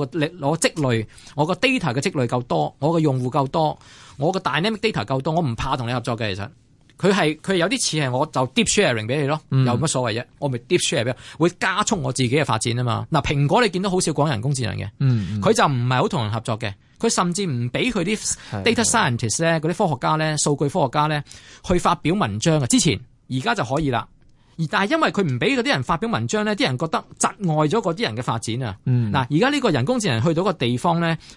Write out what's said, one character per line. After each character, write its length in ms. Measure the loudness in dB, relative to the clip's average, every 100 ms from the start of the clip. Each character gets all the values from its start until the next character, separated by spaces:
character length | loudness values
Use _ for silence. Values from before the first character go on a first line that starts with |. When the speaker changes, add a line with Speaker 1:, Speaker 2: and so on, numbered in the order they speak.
| -2
Speaker 1:
個 120 | -2
力-， 40 | -4
Speaker 2:
嗯。 40 | -2
Speaker 1:
我 140 | -2 0
積 320 | 0 0 0
累， 160 | 0 -2 -12 -10
我 100 | -2
個 80 | 0
data 380 | 2 0 2 0
嘅 60 | 0
積 160 | -2 -2
累 120 | -2
夠 120 | -2
多， 300 | -2 -2 -2 -2
我 140 | 0
個 80 | 2
用 200 | 2 0
戶 80 | 0
夠 160 | -2 0
多， 280 | 0 0 -2 -12 -20 -18 -4
我 120 | -2
個 80 | 0
dynamic 380 | 0 0 -2 -2
data 260 | -2 -2
夠 160 | -2 -2
多， 140 | -2
我 80 | -2
唔 100 | -2 -2
怕 200 | -2 -2
同 120 | -2
你 40 |
合 60 | -4
作 180 | -4 -4
嘅。 160 | -4
其 80 | -6
實 80 | -10 -14 _ _ _ -2
佢 140 | 0
係， 240 | 2 0 -2
佢 140 | -2 0
有 120 | 0
啲 100 | 0 -2
似 60 | -2
係 120 | 0
我 160 | 0 -2
就 200 | -2 -2
deep 140 | 0 0
sharing 340 | 2 2 0 -2
畀 140 | -2
你 60 | -2
咯， 140 | -2 0
Speaker 2:
嗯。 160 | 2 4
Speaker 1:
有 60 | 2
乜 100 | 0
所 200 | 0 -2
謂 80 | -4
啫？ 40 | -6 -6
我 80 | -6
咪 100 | -4 0
deep 100 | 0
share 240 | 2 0
畀 40 | -2
你， 60 | -4 -8 0
會 120 | 0 0
加 240 | -2 0
速 180 | 0 0
我 120 | -2
自 100 | 0
己 80 | 2
嘅 140 | 2
發 120 | 2 0
展 160 | 0 -2
吖 80 |
嘛。 200 | -2 -2 0
嗱， 100 | 0
蘋 220 | 0 2 4
果 120 | 4
你 80 | 2
見 140 | 0
到 80 | -2
好 80 | 0
少 140 | 0
講 160 | 0 0
人 120 | 0
工 140 | -2
智 80 | -2
能 140 | -2 -4
嘅， 120 | -8 0
Speaker 2:
嗯， 260 | 2 2 0
嗯。 100 | 0
Speaker 1:
佢 100 | 2
就 120 | 4 4
唔 200 | 2 0
係 80 | 0
好 40 | 0
同 140 | 0
人 100 | -2
合 60 | -4
作 180 | -4 -4
嘅， 160 | -4 -8 _ -4
佢 80 | -2
甚 260 | 0 0
至 100 | 0
唔 240 | -2 -2 -2
畀 180 | -2 0
佢 140 | 0
啲 120 | -2 -2 -4 -8 -8
Speaker 2:
係。 100 | -2
Speaker 1:
data 220 | 0 2
scientist 580 | 2 2 2 0 -2 0
呢， 180 | 2 2
嗰 120 | 0
啲 20 | 0
科 120 | 0
學 100 | 0
家 100 | 0
呢， 240 | 0 0 0
數 160 | 0
據 140 | 0 0
科 140 | 0
學 40 | 0
家 140 | 2 0
呢， 140 | 0 -6 -16 -20 -10
去 120 | 0 2
發 180 | 2 2
表 180 | 0
文 240 | 0 0 0
章 220 | 2 2
啊。 60 | 4
之 100 | 2
前， 180 | 4 0 -4 _ -6
而 120 | -4
家 160 | -2 -2
就 80 |
可 160 | 0 -2
以 100 | 0
啦。 160 | -2 -4 -14 -20 -20 _ -6
而 80 | -2
但 160 | 0 0
係 40 |
因 100 | 0
為 100 | 0
佢 120 | 0
唔 180 | 0 0
畀 160 | 0 0
嗰 20 |
啲 60 | 0
人 140 | 0
發 140 | 0 -2
表 100 | -2
文 180 | -2 -2
章 160 | -2
呢， 100 | 0
啲 100 | 0
人 120 | 0 -2
覺 80 | -2
得 140 | -4 -6 -4
窒 120 | -4 -2
礙 260 | 0 2 2
咗 120 | 2
嗰 140 | 0
啲 80 | -2
人 120 | -4
嘅 80 | -4
發 160 | -4 -4
展 240 | -2 -4
啊。 140 | -4 -4
Speaker 2:
嗯。 260 | 0 2 2
Speaker 1:
嗱， 160 | 0 2
而 80 | 2
家 100 | 2
呢 100 | 2
個 100 | 2
人 140 | 2 0
工 120 | 0
智 100 | 0
能 140 | 0
去 120 | 2
到 80 | 0
個 80 | 0
地 240 | 0 0 0
方 240 | 0 0
呢， 160 | 0 -2 -8